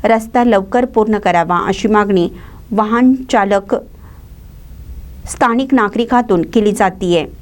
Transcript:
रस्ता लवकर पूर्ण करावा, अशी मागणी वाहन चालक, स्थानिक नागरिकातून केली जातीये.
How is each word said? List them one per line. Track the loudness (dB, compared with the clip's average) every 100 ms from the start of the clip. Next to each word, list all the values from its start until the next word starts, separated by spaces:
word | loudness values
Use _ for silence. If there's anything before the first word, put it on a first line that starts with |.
रस्ता | 2 0 0 0
लवकर | 4 2 2 -2 0
पूर्ण | 0 2 0
करावा, | 2 0 0 -2
अशी | -2 -2 2
मागणी | 2 2 2 0 -6 -18 -20 -4
वाहन | -2 0 4 4
चालक, | 2 0 0 2 0 0 -6 -6 -20 -20 -20 -20 -20 -20 -20 -20 -18 -16 -16 -16 -16 -16
स्थानिक | -2 0 0 0
नागरिकातून | 0 0 -2 0 0 2 0
केली | 2 2 2
जातीये. | 2 0 0 0 0 -2 -12